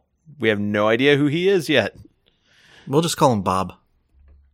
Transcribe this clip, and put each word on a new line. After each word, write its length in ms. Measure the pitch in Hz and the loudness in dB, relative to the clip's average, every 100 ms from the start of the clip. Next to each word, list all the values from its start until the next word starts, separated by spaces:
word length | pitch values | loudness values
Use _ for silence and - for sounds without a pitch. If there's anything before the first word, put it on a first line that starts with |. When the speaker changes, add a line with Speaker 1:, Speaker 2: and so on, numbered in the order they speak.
| _ _ _ 143 | _ _ _ -4
Speaker 1:
We 100 | 113 | -2
have 100 | 104 | 0
no 280 | 104 104 107 | -2 0 0
idea 300 | 117 139 143 | 2 2 2
who 80 | 143 | 0
he 240 | 160 185 | 0 0
is 200 | 196 143 | 0 0
yet. 260 | 135 101 - - _ _ _ _ _ _ - - | 0 -2 -8 -20 _ _ _ _ _ _ -20 -4
Speaker 2:
We'll 140 | 139 | -2
just 160 | 165 - | -2 0
call 160 | 147 | 2
him 80 | 110 | 2
Bob. 320 | 95 92 90 - _ _ _ _ _ - _ | 0 -2 -4 -10 _ _ _ _ _ -20 _